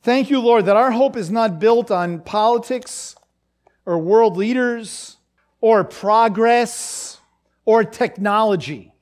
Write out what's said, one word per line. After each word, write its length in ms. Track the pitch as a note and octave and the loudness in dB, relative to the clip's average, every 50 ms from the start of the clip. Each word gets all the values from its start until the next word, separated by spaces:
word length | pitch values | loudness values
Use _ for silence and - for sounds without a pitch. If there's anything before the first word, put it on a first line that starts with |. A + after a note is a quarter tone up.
Thank 300 | _ A#3 B3 C4+ C4+ C4+ | _ 0 0 0 0 0
you, 100 | C#4+ C4 | -2 0
Lord, 240 | A#3 A#3+ A#3 A3+ F#3+ | 2 4 2 4 4
that 100 | F#3 G3+ | 4 4
our 160 | G#3+ B3 C4 | 4 4 2
hope 240 | A3+ A#3 C4+ C4+ G3+ | 2 0 0 0 0
is 120 | A#3+ G3 D#3+ | -4 -8 -4
not 300 | G#3 A3+ A3+ A3 F3 D#3 | -2 -2 -2 -2 -2 0
built 320 | F#3 A3 A#3 A#3 A#3+ - | 2 2 2 2 0 0
on 300 | G#3 F3+ F3 F3 F3 E3 | -2 -2 -2 -4 -6 -10
politics 960 | E3 - - G#3 G#3+ A3+ A#3+ A#3 A#3 - B3+ B3 - - - - - - - _ _ _ _ _ _ _ _ _ _ _ _ _ _ | -10 -6 -2 0 2 2 2 0 -2 -4 -8 -8 -8 -12 -16 -16 -16 -18 -20 _ _ _ _ _ _ _ _ _ _ _ _ _ _
or 140 | - F3 E3+ | -4 -4 -4
world 380 | D#3+ F3 G3+ A3 A#3 A3 F3 | 0 2 4 4 4 2 0
leaders 800 | F3+ G3+ A3 B3 B3+ B3 A#3+ A#3+ A#3 A3+ - - - - - - _ _ _ _ _ _ _ _ _ | -2 -4 -2 0 0 -2 -2 -4 -6 -10 -14 -16 -18 -18 -20 -20 _ _ _ _ _ _ _ _ _
or 220 | - A3 A3+ G#3 | 2 4 4 4
progress 1400 | F3 - - - - G3 G#3+ A3+ A#3 A3+ G3 G3+ A3+ A#3 A#3+ A#3+ A#3+ - - - - - - - - - - _ _ _ _ _ _ _ _ _ _ | 2 -2 -8 -6 0 2 4 4 4 2 2 0 2 2 2 2 0 -2 -6 -12 -12 -12 -12 -14 -14 -16 -18 _ _ _ _ _ _ _ _ _ _
or 180 | - A3 A3+ G#3+ | 2 2 2 2
technology. 1080 | G#3+ - - B3 A3+ - - G3 G#3 G3+ G#3+ A3 G#3+ G3+ F3 C#3 C3 D3+ A2+ F2+ F2+ _ _ | 0 -2 -4 -4 -4 -4 -6 -4 -2 0 0 2 0 0 -2 -4 -8 -12 -14 -16 _ _ _